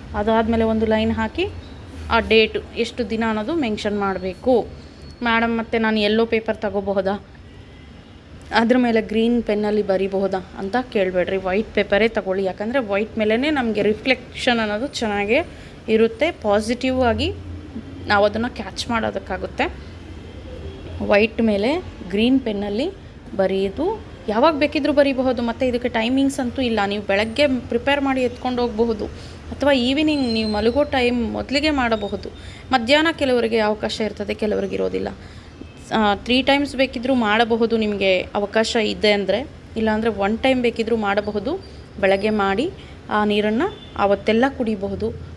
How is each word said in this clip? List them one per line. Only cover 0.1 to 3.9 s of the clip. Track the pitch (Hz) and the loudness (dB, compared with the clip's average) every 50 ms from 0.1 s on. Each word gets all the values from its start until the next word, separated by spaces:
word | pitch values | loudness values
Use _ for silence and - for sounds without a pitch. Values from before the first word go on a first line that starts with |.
| - | -6
ಅದಾದಮೇಲೆ | 214 208 214 226 226 233 220 233 226 226 | -2 0 2 4 4 4 2 2 2 2
ಒಂದು | 220 220 220 220 | 2 2 2 2
ಲೈನ್ | 220 220 220 220 220 | 2 2 2 2 2
ಹಾಕಿ | 226 208 220 220 - - 349 415 - - - - - - - - - - - - | 0 0 -2 -2 -2 -2 -4 -4 -4 -8 -14 -14 -16 -16 -16 -16 -14 -12 -4 0
ಆ | 233 233 | 2 2
ಡೇಟು | 220 196 220 220 220 220 - 208 - - - - | 4 6 6 6 6 4 2 -4 -8 -6 -4 -4
ಎಷ್ಟು | 233 226 - - 247 196 | -4 -4 -2 -4 -4 -2
ದಿನ | 226 220 226 226 | -2 -2 0 0
ಅನ್ನೋದು | 220 214 214 220 330 | 0 -2 -2 -2 0
ಮೆನ್ಷನ್ | 339 285 226 214 208 - 214 | 0 0 0 0 -2 -2 -2